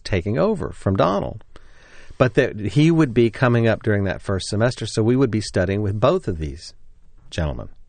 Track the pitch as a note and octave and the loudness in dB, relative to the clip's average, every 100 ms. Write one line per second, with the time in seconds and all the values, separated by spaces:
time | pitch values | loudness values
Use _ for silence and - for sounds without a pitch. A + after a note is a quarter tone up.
0 | - G2+ G2+ B2+ F#3+ F#3+ - - G2+ G2 | -4 -2 -2 0 0 0 -6 -4 -2 2
1 | D3+ G3 - - - - - - - - | 2 0 -4 -8 -16 -20 -20 -20 -20 -20
2 | - - B2+ - A#2 G#2+ G2 D3 D#3 D#3+ | -8 0 2 2 0 0 -2 4 4 4
3 | C#3 A#2 A#2 - B2 A#2 A2+ G#2 - G2+ | 2 4 2 2 2 4 2 2 0 0
4 | G2 - - F#2+ - G#2 A#2+ - A2+ - | 0 -4 -4 -4 -2 0 0 -2 -6 0
5 | A2 B2+ C3+ A2 - G#2 F#2 G2+ G#2 G#2 | 2 4 2 0 -2 -2 0 0 -2 0
6 | B2+ F#3 - E2 D2+ C2 - - - - | 2 2 -2 -6 -6 -10 -16 -20 -20 -20
7 | - - - - D#2 A#1+ G1+ - | -20 -20 -12 -4 -4 -4 -10 -16